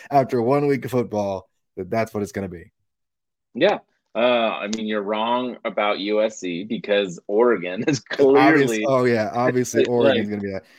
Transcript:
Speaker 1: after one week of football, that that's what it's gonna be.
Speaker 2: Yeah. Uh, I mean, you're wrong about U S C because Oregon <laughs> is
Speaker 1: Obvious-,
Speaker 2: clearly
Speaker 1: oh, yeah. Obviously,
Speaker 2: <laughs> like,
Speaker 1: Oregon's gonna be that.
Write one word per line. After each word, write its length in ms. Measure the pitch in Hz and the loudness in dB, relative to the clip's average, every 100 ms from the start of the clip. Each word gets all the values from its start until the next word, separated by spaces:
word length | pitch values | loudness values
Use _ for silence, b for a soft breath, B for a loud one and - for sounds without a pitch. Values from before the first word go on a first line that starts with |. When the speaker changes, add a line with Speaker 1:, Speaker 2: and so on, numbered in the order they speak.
| B | B
Speaker 1:
after 320 | 139 127 127 | 2 2 2
one 240 | 113 143 143 | 2 2 2
week 180 | 135 120 | 0 -2
of 60 | |
football, 580 | 123 104 104 101 95 - _ _ - | -2 -2 -2 -4 -4 -10 _ _ -12
that 140 | 92 | -6
that's 200 | 113 110 | -4 -2
what 100 | 107 | -4
it's 80 | 101 | -6
gonna 180 | 101 98 | -6 -8
be. 220 | 87 - _ _ _ _ _ _ _ _ | -10 -18 _ _ _ _ _ _ _ _
Speaker 2:
Yeah. 260 | 117 175 196 _ _ _ - | 0 0 0 _ _ _ -2
Uh, 420 | 120 120 110 80 | 2 2 0 -2
I 60 | 101 | -6
mean, 180 | 110 107 | -6 -4
you're 160 | 107 | -4
wrong 540 | 101 107 113 123 127 110 | -2 -2 -2 -2 -4 -8
about 360 | 117 101 104 101 | -8 -2 -2 -2
U 240 | 98 107 | -2 0
S 160 | 110 110 | 0 -2
C 240 | 92 85 | -8 -6
because 560 | 107 110 - 101 101 85 - | -6 -8 0 0 0 -6 -4
Oregon 560 | 104 123 107 87 92 | 2 4 2 -2 -6
<laughs> 40 | 135 | -2
is 120 | 143 - - | -4 -4 2
Speaker 1:
Obvious-, 520 | 139 135 135 156 135 | 4 6 6 6 2
Speaker 2:
clearly 140 | 110 107 | 0 0
Speaker 1:
oh, 180 | 131 123 | 2 2
yeah. 240 | 117 107 | 2 0
Obviously, 500 | 120 123 123 123 147 | -2 0 0 -2 0
Speaker 2:
<laughs> 0 | |
like, 80 | 123 | 0
Speaker 1:
Oregon's 380 | 120 127 123 104 | 2 4 2 -2
gonna 120 | 104 | -4
be 100 | 101 | -6
that. 100 | 92 - | -8 -12